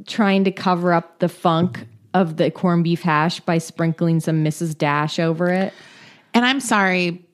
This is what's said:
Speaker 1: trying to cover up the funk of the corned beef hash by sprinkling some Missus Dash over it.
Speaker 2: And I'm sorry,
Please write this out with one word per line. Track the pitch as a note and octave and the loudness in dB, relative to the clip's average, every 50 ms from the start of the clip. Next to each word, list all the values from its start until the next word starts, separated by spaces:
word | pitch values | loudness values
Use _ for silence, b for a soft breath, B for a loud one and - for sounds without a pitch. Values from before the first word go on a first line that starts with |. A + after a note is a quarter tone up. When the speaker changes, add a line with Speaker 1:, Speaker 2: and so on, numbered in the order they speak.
| - | -16
Speaker 1:
trying | - - - G#3 G3 G3 G3 F#3+ | -8 -2 0 2 2 4 4 2
to | F#3+ | 0
cover | F#3+ - - F3+ F3+ E3+ F3 F3+ E3+ | 0 0 0 0 0 2 2 2 2
up | E3 E3 - _ - | 2 0 -2 _ -4
the | F3+ E3 | -4 -4
funk | - - - F3 E3 D#3+ F3 F3+ - - - - - - _ _ - | -2 0 0 0 2 2 0 -2 -4 -8 -16 -18 -20 -20 _ _ 0
of | F#3 F#3 E3 D#3 | 0 0 0 0
the | E3 D#3+ D3+ | 0 -2 -2
corned | - - F#3 F3+ E3+ E3+ E3 | -2 0 0 0 2 2 2
beef | E3+ E3+ D#3+ | 0 -2 -2
hash | - E3+ D3+ D3+ D#3 E3+ - - | 0 0 2 2 2 0 -2 -4
by | - - E3+ | -4 -2 -2
sprinkling | E3 D#3+ - - - E3 E3 D#3+ - E3+ E3 E3 D#3+ | -2 -2 -4 -6 -4 -2 -2 -2 0 0 0 0 0
some | - E3 D#3+ D#3 D3+ | 0 0 0 0 0
Missus | D3+ D3+ - F3 D#3+ D3+ | -2 -2 -4 -6 -6 -4
Dash | - D#3 C#3+ C#3+ D3 D3+ D3+ - - | -2 -2 0 0 0 -2 -2 -2 -2
over | E3 E3 D#3+ E3 F3+ F3 | -2 -2 -2 -2 -2 -2
it. | F3+ F#3 F#3+ - B B B B B B B B B B B B - | 0 -2 -2 -4 B B B B B B B B B B B B -2
Speaker 2:
And | A#3 A#3+ | 0 2
I'm | B3 C4+ C#4 | 2 0 0
sorry, | B3+ A3+ A#3+ G3+ G3 F#3+ F#3 F3+ F3 E3+ E3+ F3+ - _ | -2 0 2 2 2 2 2 0 0 -2 -4 -8 -12 _